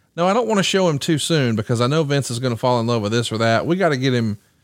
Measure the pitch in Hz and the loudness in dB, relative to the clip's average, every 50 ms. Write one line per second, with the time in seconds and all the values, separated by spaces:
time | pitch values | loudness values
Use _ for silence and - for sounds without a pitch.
0 | _ _ - 165 170 185 196 240 247 220 220 202 185 - - 190 185 175 156 135 | _ _ -6 -2 0 0 2 0 0 0 0 0 0 2 2 2 2 2 0 0
1 | - - 165 143 - - 170 156 135 120 113 107 104 - 123 113 120 123 143 160 | 0 0 0 0 0 0 0 0 2 2 0 0 -2 0 0 0 2 2 2 0
2 | 160 139 143 139 131 - 123 117 131 127 117 107 - 127 123 120 113 117 120 117 | 0 0 0 -2 -2 -2 -4 -4 -4 -4 -2 -2 0 0 0 0 0 0 0 0
3 | 104 101 113 120 113 - 113 107 113 113 113 113 - 131 170 185 196 165 151 127 | 0 0 0 -2 -2 -2 -2 0 0 2 2 2 0 0 -2 0 0 0 0 0
4 | 127 135 123 120 113 110 101 - _ _ _ _ | 0 0 0 0 0 -2 -4 -6 _ _ _ _